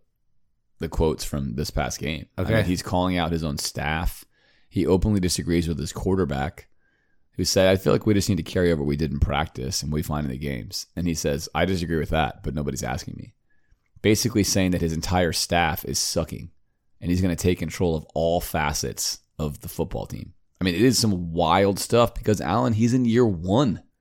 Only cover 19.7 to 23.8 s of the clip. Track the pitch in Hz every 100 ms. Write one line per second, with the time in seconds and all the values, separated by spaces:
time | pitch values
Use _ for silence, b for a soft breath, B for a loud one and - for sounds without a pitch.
19.7 | - 82 - - - - - _ - 90
20.7 | 87 127 110 110 90 85 82 80 90 98
21.7 | 95 - 120 117 - - 98 71 107 127
22.7 | 107 117 131 120 113 117 87 87 107 135
23.7 | 82